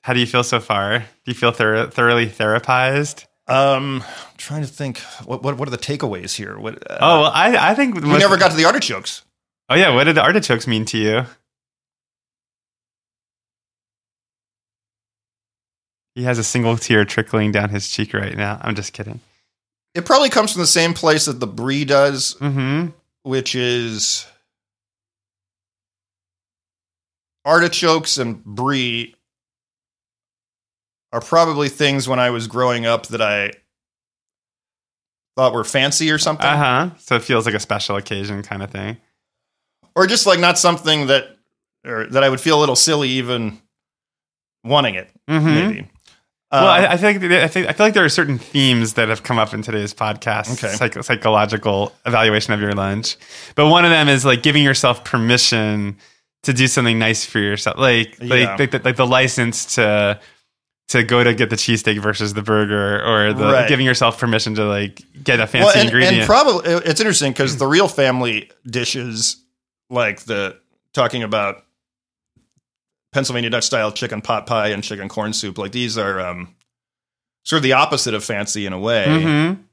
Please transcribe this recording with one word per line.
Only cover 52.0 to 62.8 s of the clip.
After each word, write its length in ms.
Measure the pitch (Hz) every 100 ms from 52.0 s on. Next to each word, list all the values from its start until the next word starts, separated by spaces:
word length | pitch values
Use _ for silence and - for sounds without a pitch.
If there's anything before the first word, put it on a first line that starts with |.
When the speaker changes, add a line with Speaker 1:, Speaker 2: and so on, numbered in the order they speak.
| 120
Speaker 1:
evaluation 460 | 117 113 107 -
of 60 | 104
your 140 | 104
lunch. 420 | 101 98 101 113 - - - - -
But 120 | 151
one 180 | 170 175
of 60 |
them 180 | 160 147
is, 160 | 135 135
like, 180 | 120
giving 200 | 151 147
yourself 420 | 139 131 127 120 -
permission 920 | 123 113 123 - 117 107 104 101 98 _ _ _ _
to 80 | -
do 160 | 127 131
something 320 | - 120 113
nice 260 | 113 113 -
for 140 | 110
yourself, 380 | 101 104 107 -
like, 400 | 131 117 110 -
like, 100 | 120 123
Speaker 2:
Yeah. 140 | 117 98
Speaker 1:
like, 120 | 139
the, 100 | 135
like, 140 | 127 123
the 100 | 123
license 680 | 127 127 - 117 113 - -
to, 440 | 107 104 104 104 - _ _ _ _ _ -
to 140 | 127
go 200 | 117 123
to 100 | 120
get 160 | 110 110
the 60 | 110
cheesesteak 440 | - 110 - 104
versus 340 | 104 101 104 104
the 80 |
burger, 580 | 104 107 104 104